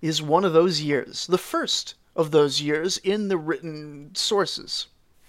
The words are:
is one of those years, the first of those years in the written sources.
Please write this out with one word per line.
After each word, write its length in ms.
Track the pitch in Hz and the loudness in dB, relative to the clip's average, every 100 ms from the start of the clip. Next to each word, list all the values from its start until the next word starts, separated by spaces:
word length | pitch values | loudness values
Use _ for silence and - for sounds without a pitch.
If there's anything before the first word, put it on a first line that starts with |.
is 200 | 160 151 | -2 -2
one 220 | 151 160 | 2 4
of 100 | 196 | 6
those 280 | 160 180 160 | 6 6 2
years, 460 | 147 143 113 - - | 0 -2 -2 -10 -2
the 100 | 180 | -2
first 580 | - 330 262 - - - _ - | 0 -4 -2 -4 -4 -16 _ -4
of 160 | 156 | 2
those 300 | 151 147 131 | 4 4 2
years 360 | 147 151 175 - | -2 -2 -2 -2
in 280 | 190 208 202 | -2 0 0
the 100 | 190 | -2
written 720 | 156 143 160 151 151 143 147 180 | -2 -6 -6 -12 -14 -16 -14 -6
sources. 720 | - 202 185 - - - - _ _ _ | 0 0 0 -4 -8 -10 -10 _ _ _